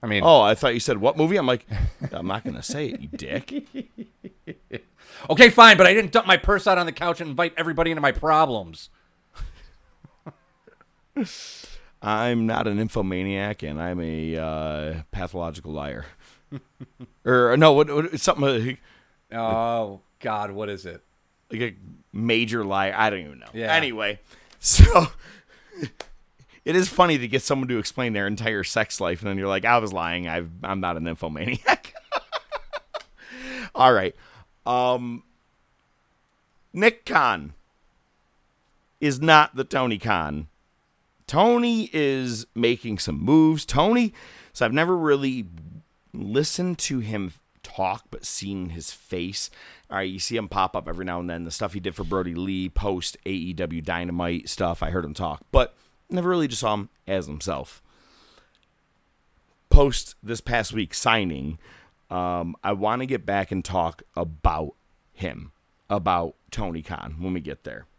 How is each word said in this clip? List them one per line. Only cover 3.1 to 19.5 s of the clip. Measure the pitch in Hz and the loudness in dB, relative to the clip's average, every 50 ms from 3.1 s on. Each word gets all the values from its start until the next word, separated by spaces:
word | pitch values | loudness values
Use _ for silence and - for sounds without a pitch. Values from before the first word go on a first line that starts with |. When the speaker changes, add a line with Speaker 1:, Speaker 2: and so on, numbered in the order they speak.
| - - - 65 73 - - - 269 285 285 - _ | -14 -14 -10 -8 -8 -8 -8 -8 -10 -12 -12 -10 _
Speaker 1:
<laughs> | 269 - - _ - 233 _ _ _ _ 190 _ _ _ - - _ _ _ - - - _ _ _ - - - - - - | -14 -14 -14 _ -18 -18 _ _ _ _ -20 _ _ _ -20 -20 _ _ _ -16 -16 -16 _ _ _ -20 -20 -20 -20 -2 -2
Okay, | 160 - 247 233 | 8 10 10 10
fine, | 226 - 233 226 214 170 | 12 12 12 12 12 10
but | 190 | 10
I | 180 190 | 8 8
didn't | 220 220 175 | 6 2 2
dump | - - - | 0 0 4
my | 185 190 | 4 2
purse | 175 - - 208 196 185 | 2 4 2 0 2 4
out | 214 190 | 2 2
on | 180 175 | 2 2
the | 160 - | -2 -4
couch | - 160 175 170 - | -4 -2 -4 -2 -4
and | 175 156 | -6 -10
invite | 139 127 170 170 165 | -2 -2 -2 -2 -2
everybody | - 165 165 160 143 165 165 165 | -4 -4 -4 0 0 0 0 0
into | 156 143 | 0 0
my | 143 123 | 0 0
problems. | - - 156 156 156 160 147 123 107 95 85 80 - - - _ _ _ _ _ _ _ _ _ - - - - - - - - _ _ _ _ _ _ - _ _ _ 160 - _ _ _ _ _ _ - _ _ _ _ _ _ _ _ _ | 0 0 2 4 4 4 2 0 -4 -6 -8 -14 -18 -20 -20 _ _ _ _ _ _ _ _ _ -12 -12 -12 -12 -18 -20 -20 -20 _ _ _ _ _ _ -20 _ _ _ -20 -20 _ _ _ _ _ _ -20 _ _ _ _ _ _ _ _ _
<laughs> | - 233 175 - - - - - - - - - - - - _ _ - | -6 -6 -6 -8 -14 -16 -16 -18 -18 -18 -18 -18 -18 -18 -20 _ _ -6
Speaker 2:
I'm | 104 107 107 117 120 120 117 113 | -4 -2 0 0 0 0 0 0
not | 110 113 - - | 0 0 0 -2
an | 117 101 101 | -2 -2 -2
infomaniac, | 113 107 - 117 104 92 92 90 92 98 98 98 98 104 107 - - | -4 -2 -2 -4 -4 -2 -2 -4 -4 -4 -4 -4 -4 -6 -6 -8 -8
and | 78 73 76 | -10 -8 -6
I'm | 82 87 90 90 | -6 -6 -6 -6
a, | 85 82 80 80 80 80 80 | -6 -6 -6 -6 -6 -6 -6
uh, | 80 80 80 78 78 78 78 76 76 76 76 80 82 78 _ - | -6 -6 -6 -6 -4 -6 -6 -6 -6 -6 -8 -8 -10 -12 _ -10
pathological | 98 90 87 - 92 85 85 78 73 - 80 76 | -8 -8 -8 -8 -8 -8 -8 -8 -12 -12 -12 -10
liar. | 76 71 73 67 58 73 - - _ _ - - _ _ _ | -10 -8 -10 -10 -12 -14 -16 -20 _ _ -20 -20 _ _ _
<laughs> | - 139 _ _ _ _ 127 _ _ _ 123 - _ _ _ | -16 -16 _ _ _ _ -20 _ _ _ -20 -20 _ _ _
Or, | - 127 127 123 120 120 | 2 4 4 6 6 6
no, | 139 160 160 143 | 8 8 8 8
what, | 139 151 151 | 8 4 4
what, | 143 147 156 | 2 -2 -2
it's | 165 160 147 - | -2 -4 -4 0
something, | - 165 - 139 139 131 117 110 127 131 - _ _ _ _ _ _ _ _ _ _ 110 | 0 2 2 2 0 0 0 -2 -4 -6 -10 _ _ _ _ _ _ _ _ _ _ -8
uh, | |
Speaker 1:
Oh, | 117 113 113 | -4 -2 -2